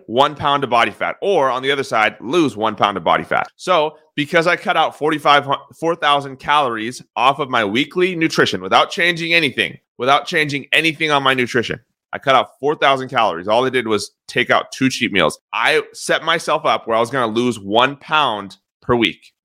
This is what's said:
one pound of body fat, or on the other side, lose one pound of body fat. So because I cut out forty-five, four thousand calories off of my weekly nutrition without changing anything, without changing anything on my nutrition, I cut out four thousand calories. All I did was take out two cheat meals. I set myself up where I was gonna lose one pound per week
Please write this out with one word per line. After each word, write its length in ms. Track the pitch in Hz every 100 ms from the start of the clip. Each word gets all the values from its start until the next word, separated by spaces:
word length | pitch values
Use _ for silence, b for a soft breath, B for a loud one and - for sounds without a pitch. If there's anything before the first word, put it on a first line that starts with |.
| -
one 300 | 117 147 143
pound 260 | 143 143
of 80 | 127
body 220 | 117 113
fat, 240 | 101 85 -
or 300 | 196 180 135
on 140 | 123
the 80 | 135
other 100 | 139
side, 340 | 127 117 107 -
lose 360 | 107 175 143 101
one 200 | 110 104
pound 200 | 104 98
of 60 |
body 220 | 85 80
fat. 240 | 82 58 - _
So 420 | 180 175 151 b b
because 320 | - 147 170 170
I 80 |
cut 220 | 170 190 170
out 200 | 135 -
forty-five, 520 | 151 156 151 143 135 139 - -
four 160 | 165 170
thousand 400 | 147 143 139 131
calories 640 | 139 147 131 110 113 127 - -
off 240 | 127 143
of 100 | 135
my 140 | 123
weekly 500 | 104 113 151 180 185
nutrition 460 | 165 160 - 131 95
without 300 | 95 120 160
changing 440 | - 175 165 165
anything, 440 | 170 147 110 82 - _ -
without 280 | 123 143 -
changing 400 | 170 151 139 -
anything 380 | 143 160 156 156
on 140 | 143
my 100 | 135
nutrition, 460 | 131 120 123 107 - - _ _
I 60 | -
cut 180 | 139 127
out 140 | - _
four 160 | 143 156
thousand 320 | 147 135 131
calories. 400 | 135 107 85 92
All 180 | 113 127
I 40 |
did 180 | 127 110
was 240 | 104 - _ -
take 220 | 131 120
out 200 | 117 -
two 180 | - 131
cheat 220 | - 117
meals. 300 | 98 76 - _
I 300 | 107 123 156 -
set 300 | - - 156
myself 420 | 160 165 165 156
up 220 | 151 110 -
where 100 | 113
I 40 |
was 100 | 117
gonna 160 | 135 113
lose 320 | 113 123 107
one 380 | 98 110 131 143
pound 640 | - 156 135 104 98 - _ _
per 140 | -
week 380 | 120 101 - _ _